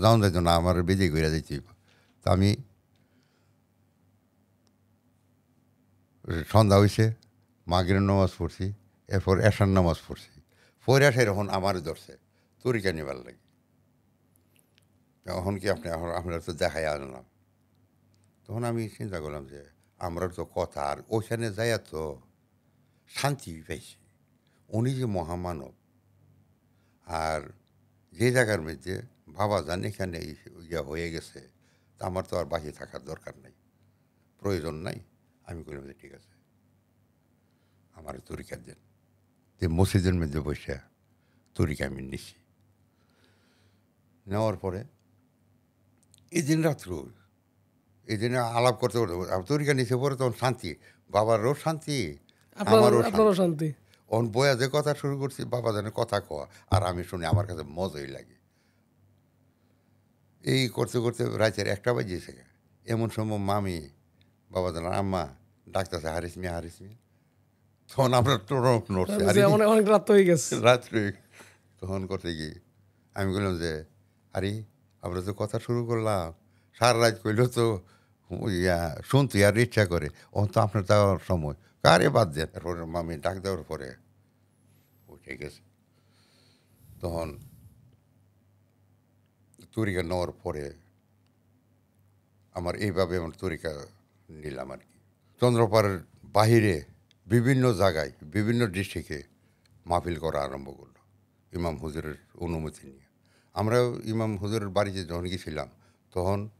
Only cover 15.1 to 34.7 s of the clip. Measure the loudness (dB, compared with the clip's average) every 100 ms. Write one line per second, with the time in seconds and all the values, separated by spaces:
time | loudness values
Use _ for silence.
15.1 | _ -10 -6 -4 -2 -2 -2 -4 -6 -4
16.1 | -6 -4 -6 -6 -2 -2 -2 -4 -4 -8
17.1 | -16 -20 _ _ _ _ _ _ _ _
18.1 | _ _ _ -12 -6 -4 -4 -6 -8 -8
19.1 | -8 -8 -10 -12 -18 -20 _ _ -10 -8
20.1 | -4 -6 -6 -8 -4 -4 -4 -6 -6 -4
21.1 | -4 -2 -6 -6 -4 -2 -2 -4 -8 -8
22.1 | -10 _ _ _ _ _ _ _ _ _
23.1 | -4 -4 -4 -10 -14 -12 -12 -12 -20 _
24.1 | _ _ _ _ _ _ -2 -2 -2 -4
25.1 | -4 -4 -6 -6 -8 -12 -20 _ _ _
26.1 | _ _ _ _ _ _ _ _ _ -8
27.1 | -4 -2 -4 -8 -18 _ _ _ _ _
28.1 | -2 0 2 2 0 -4 -10 -8 -10 -10
29.1 | _ -14 -4 0 0 -2 -4 -6 -6 -8
30.1 | -8 -12 -14 -20 -20 -8 -8 -6 -6 -8
31.1 | -8 -14 -20 -20 _ _ _ _ -12 -8
32.1 | -6 -4 -6 -4 -6 -8 -14 -14 -16 -14
33.1 | -14 -16 -20 -20 _ _ _ _ _ _
34.1 | _ _ _ -4 -4 -4